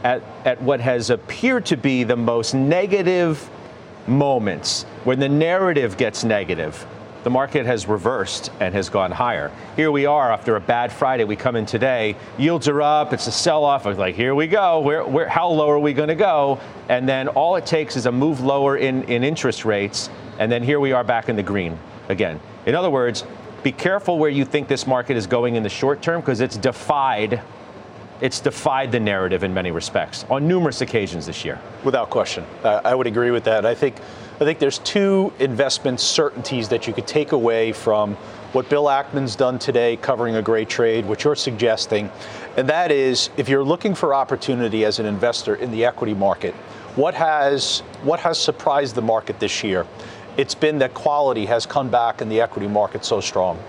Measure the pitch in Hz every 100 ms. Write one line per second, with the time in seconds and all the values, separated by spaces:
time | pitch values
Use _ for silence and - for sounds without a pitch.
0 | 127 110 - - - 123 127 139 120 123
1 | 113 120 - - 247 254 - 147 139 127
2 | 117 120 117 117 113 135 135 170 196 196
3 | 180 185 170 151 - - - - - -
4 | - 131 143 131 104 80 - - - -
5 | 123 131 139 143 160 185 190 156 123 92
6 | 120 - 117 107 90 85 78 - - -
7 | - - 120 127 135 147 120 120 92 104
8 | 95 127 92 - - - 95 98 92 104
9 | 92 90 120 95 73 - - - 156 143
10 | 139 147 127 107 - 107 90 120 120 -
11 | 135 123 107 104 131 120 107 117 131 127
12 | 110 104 - - 143 170 147 147 147 151
13 | 147 131 - - 170 156 147 139 104 95
14 | 95 87 123 139 160 208 190 160 139 151
15 | - 139 165 156 175 160 151 147 147 143
16 | 151 160 202 160 139 135 - - - 123
17 | 127 135 131 - 160 180 - 160 151 135
18 | 123 123 147 143 127 139 139 139 131 131
19 | - 120 131 160 135 110 110 104 101 -
20 | - - - - 107 120 120 147 139 127
21 | 117 117 113 110 95 101 87 82 - -
22 | - 98 95 78 - - - 143 185 139
23 | 120 107 - - - - 139 131 180 196
24 | 196 170 156 139 131 151 127 135 - 131
25 | 120 123 95 123 120 117 107 - 135 143
26 | - 170 147 120 127 110 127 117 - 147
27 | 135 110 107 120 - - - - - -
28 | - - 131 - 143 - - 135 135 120
29 | 104 98 92 90 95 92 90 82 - -
30 | 80 - - 135 151 180 165 117 127 117
31 | 98 87 80 80 80 67 - - 135 127
32 | 110 123 101 - 82 - 113 107 - 127
33 | 123 110 120 120 117 110 107 120 143 113
34 | - - - - 147 160 139 - - 208
35 | 196 196 196 - 135 113 135 - 139 127
36 | - - 147 - 117 131 107 117 - 113
37 | 117 151 147 143 117 113 113 110 - 107
38 | 104 104 - - - 131 127 147 147 139
39 | 139 147 135 107 127 127 - 123 117 117
40 | - 123 120 113 107 113 113 - 117 113
41 | 101 104 147 143 - 113 117 110 - 104
42 | 104 - - - - - 131 156 175 143
43 | 131 123 - - 131 139 139 170 214 185
44 | 165 139 131 131 - 123 117 110 107 104
45 | 107 101 120 117 - 104 123 110 117 -
46 | 117 104 98 90 95 - - - - -
47 | 151 185 160 151 139 139 131 - - -
48 | 139 165 170 160 - 147 - 143 139 117
49 | 113 110 - 104 104 - 107 95 85 -
50 | - - - - 139 - 156 151 131 -
51 | - 147 139 113 101 117 - 143 131 120
52 | 117 - 110 110 117 - 101 104 101 107
53 | - 107 92 104 92 85